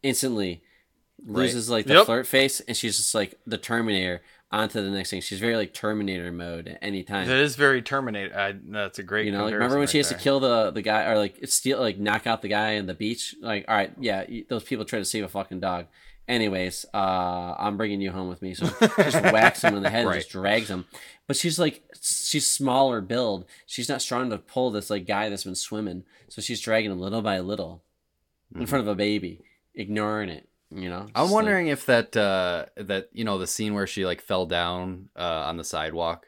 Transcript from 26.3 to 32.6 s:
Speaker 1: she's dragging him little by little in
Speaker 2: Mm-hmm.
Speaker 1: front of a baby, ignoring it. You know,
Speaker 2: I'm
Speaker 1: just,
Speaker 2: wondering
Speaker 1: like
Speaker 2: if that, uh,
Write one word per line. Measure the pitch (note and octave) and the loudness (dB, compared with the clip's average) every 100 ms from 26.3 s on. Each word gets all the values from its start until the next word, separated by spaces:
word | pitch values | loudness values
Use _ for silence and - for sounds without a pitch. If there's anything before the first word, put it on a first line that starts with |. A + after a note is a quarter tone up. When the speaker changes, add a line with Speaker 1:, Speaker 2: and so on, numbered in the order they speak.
| - | -10
Speaker 1:
she's | - A#2 | -6 -6
dragging | - A2 G#2+ | 2 2 2
him | F#2 | -2
little | F#2 A2 | -4 -2
by | G#2+ G2 | 0 -2
little | F#2 G#2 E2+ F2 _ _ _ _ _ _ _ | -2 -6 -6 -10 _ _ _ _ _ _ _
in | - | -8
Speaker 2:
Mm-hmm. | - | -2
Speaker 1:
front | C3+ | 0
of | G#2+ | 0
a | |
baby, | G2 G#2 G#2 F2+ - _ _ _ | 0 0 0 -4 -12 _ _ _
ignoring | - G2+ G#2+ G#2+ G#2+ G2 | -12 -6 -2 -2 -2 -4
it. | D2+ _ _ _ | -8 _ _ _
You | - F#2 | -10 -8
know, | F2+ G#2 | -8 -4
Speaker 2:
I'm | A#2+ E3+ | 2 4
Speaker 1:
just, | |
Speaker 2:
wondering | G#3 G#3+ G3 E3 | 4 4 2 2
Speaker 1:
like | |
Speaker 2:
if | C#3+ - | -2 4
that, | A#2+ A2+ A#2 | 4 4 2
uh, | G2+ F#2+ F2+ F2 | 4 4 0 -2